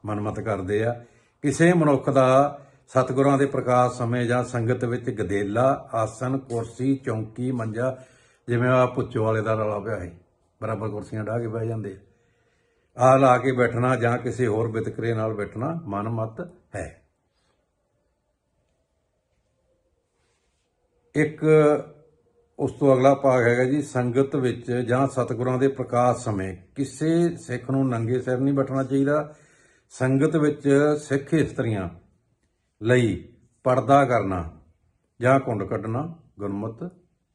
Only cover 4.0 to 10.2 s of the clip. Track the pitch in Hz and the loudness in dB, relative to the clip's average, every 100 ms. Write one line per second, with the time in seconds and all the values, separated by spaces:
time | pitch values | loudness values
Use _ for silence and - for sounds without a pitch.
4 | 117 123 120 123 120 120 113 123 123 120 | -4 -2 0 0 -2 -4 -2 -2 -2 -4
5 | 120 107 95 101 101 107 131 139 - 113 | -6 -6 -4 -2 -2 0 0 0 -4 -4
6 | 110 - 127 135 - 117 113 - 131 135 | -4 -4 -6 -6 -4 -6 -6 -4 -2 -2
7 | - 113 110 - 127 123 110 107 127 127 | -2 -6 -6 -6 -6 -4 -6 -4 -4 -6
8 | - _ _ _ - 120 127 127 123 - | -16 _ _ _ -4 0 2 4 2 0
9 | 117 127 110 110 107 110 107 104 98 104 | -4 -2 0 0 0 -2 -2 -4 -6 -8
10 | 87 - | -8 -16